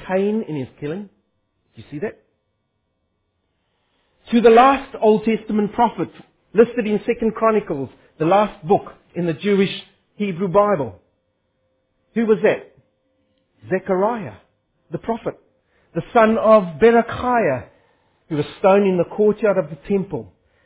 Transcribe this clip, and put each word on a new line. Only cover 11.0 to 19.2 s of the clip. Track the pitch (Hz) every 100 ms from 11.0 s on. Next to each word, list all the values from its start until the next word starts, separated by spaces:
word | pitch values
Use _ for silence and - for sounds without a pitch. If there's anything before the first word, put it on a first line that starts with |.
| _ _ _ _ _ _ _ _ _ _ _
Who | 214
was | 220 196
that? | 196 - - _ _ _ _ _ _ _ _ _ 110
Zechariah, | 185 190 185 208 240 143 95 _ _ _ _ _
the | 160
prophet, | - 226 170 - _ _ _ _ _
the | 165 -
son | 240 220 226
of | 214 220 175 147
Berechiah, | 226 233 226 - 247 240 175 127 - _ _ _ _ _ -
who | 147
was | 143 -
stoned | 196 202 196
in | 185
the | 165
courtyard | -